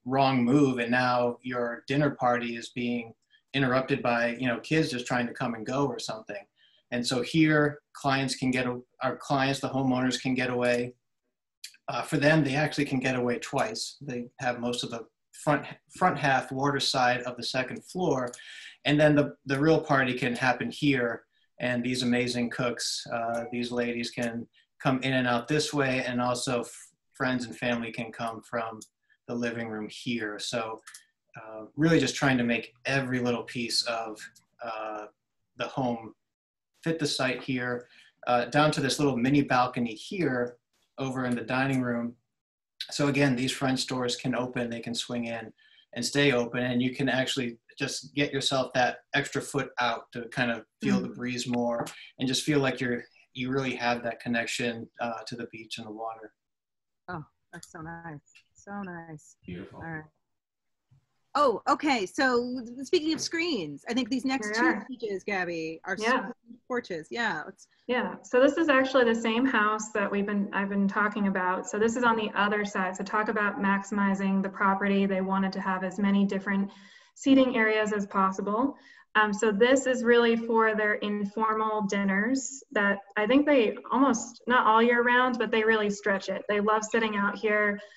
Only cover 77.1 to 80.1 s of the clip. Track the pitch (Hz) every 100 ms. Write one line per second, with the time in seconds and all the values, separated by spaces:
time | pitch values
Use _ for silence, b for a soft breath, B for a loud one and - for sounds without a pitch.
77.1 | - 277 269 254 233 220 214 214 208 196
78.1 | 202 190 190 202 214 277 B B B B
79.1 | 214 214 202 226 202 240 269 262 240 233